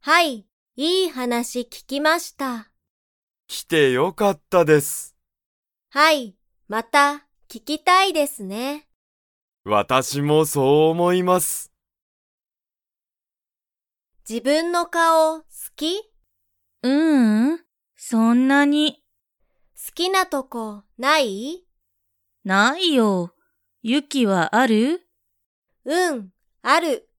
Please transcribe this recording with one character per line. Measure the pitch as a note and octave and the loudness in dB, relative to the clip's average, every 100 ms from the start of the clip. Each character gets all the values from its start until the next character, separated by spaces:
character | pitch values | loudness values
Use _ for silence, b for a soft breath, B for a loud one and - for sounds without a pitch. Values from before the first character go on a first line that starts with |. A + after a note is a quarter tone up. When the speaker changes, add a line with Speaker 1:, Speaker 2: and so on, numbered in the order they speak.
Speaker 1:
は | - E4 | 0 2
い、 | E4 A#3 - _ _ - | 2 -4 -16 _ _ -6
い | D4+ F#4 F#4 | -2 -2 -2
い | |
話 | C4 B3 A#3+ B3 B3 | -4 -4 -4 -4 -8
聞 | A#3+ - | -10 -14
き | - C#4 | -10 -4
ま | D4+ E4 | 0 0
し | - _ | -4 _
た。 | C4+ A#3 G#3+ _ _ _ _ _ _ _ _ | -10 -10 -14 _ _ _ _ _ _ _ _
Speaker 2:
来 | - | -16
て | - D#3+ C#3 | -2 2 2
よ | B2+ E3 | 2 -2
か | - G#3 | 0 -2
っ | F3+ _ | -2 _
た | F#3 | 2
で | D#3 D3+ | 6 4
す。 | C#3+ - - _ _ _ _ _ _ _ _ | 2 -8 -12 _ _ _ _ _ _ _ _
Speaker 1:
は | C4+ D#4 | 2 2
い、 | D4+ A#3 - _ _ _ | 2 -2 -16 _ _ _
ま | G#3+ | -8
た | A3+ D4 C#4+ D4 _ _ _ | 0 2 2 0 _ _ _
聞 | G#3+ | -18
き | - G3+ | -10 -6
た | - F#4 | 2 2
い | F#4+ | 2
で | E4 C#4+ | 0 -2
す | - | -6
ね。 | G3 G3+ C4 D4 _ _ _ _ _ _ _ _ | -12 -10 -8 -10 _ _ _ _ _ _ _ _
Speaker 2:
私 | - G#2 G2+ B2+ C3 C#3 | -2 -2 2 -2 -2 -4
も | D3 D3+ D#3 | 2 2 2
そ | D3+ C3+ D3 D#3 | 0 2 4 4
う | |
思 | E3 F3 | 2 0
い | F3+ | 0
ま | F3+ F3+ | 2 0
す。 | - - - _ _ _ _ _ _ _ _ _ _ _ _ _ _ _ _ _ _ _ _ _ _ _ _ _ - | 0 -8 -12 _ _ _ _ _ _ _ _ _ _ _ _ _ _ _ _ _ _ _ _ _ _ _ _ _ -10
Speaker 1:
自 | A3+ | -6
分 | A#3 D4+ E4+ | 0 0 0
の | F4 E4+ | -4 -4
顔 | E4+ E4 D#4+ D#4+ D#4+ | 0 2 4 2 -2
好 | _ - - | _ -20 -20
き？ | - D#4 F#4+ A4 _ _ _ _ _ _ _ | -8 -6 -6 -10 _ _ _ _ _ _ _
Speaker 3:
う | A#3+ | -2
う | C#4 D#4+ D4 A3+ G#3+ B3 E4 | 0 2 4 4 2 0 -2
ん、 | _ _ _ _ | _ _ _ _
そ | - A3+ A3+ | -4 0 2
ん | A#3+ C4 | 2 2
な | C#4 C#4+ | 2 2
に。 | D4 D4+ - _ _ _ _ _ _ _ | 2 -2 -4 _ _ _ _ _ _ _
Speaker 1:
好 | - - - | -20 -20 -8
き | F4+ | -2
な | F#4+ F#4 | -2 -2
と | C#4+ | -4
こ | C4 A#3 A3 G#3 _ - | -8 -12 -12 -14 _ -6
な | B3+ D#4 | 0 0
い？ | B3+ G3 B3+ F4 _ _ _ _ _ _ _ _ | 0 -4 -10 -12 _ _ _ _ _ _ _ _
Speaker 3:
な | F#3+ F#3+ A3 D#4 | -2 2 2 2
い | F#4 | 0
よ。 | C#4 A3 F#3+ F3 _ _ _ _ _ | 2 2 0 -4 _ _ _ _ _
ゆ | A3 C4+ | -2 -2
き | D4 C#4 A3+ | -2 -2 0
は | F#3+ E3 | 2 0
あ | A3 | 0
る？ | B3+ G#3+ B3 F4 _ _ _ _ _ _ _ _ - | 2 2 0 -2 _ _ _ _ _ _ _ _ -4
Speaker 1:
う | D#4+ F4+ | -2 0
ん、 | C4+ F#3+ _ _ _ | -4 -10 _ _ _
あ | A#3+ D4+ | 0 0
る。 | E4+ C4 _ | 0 -6 _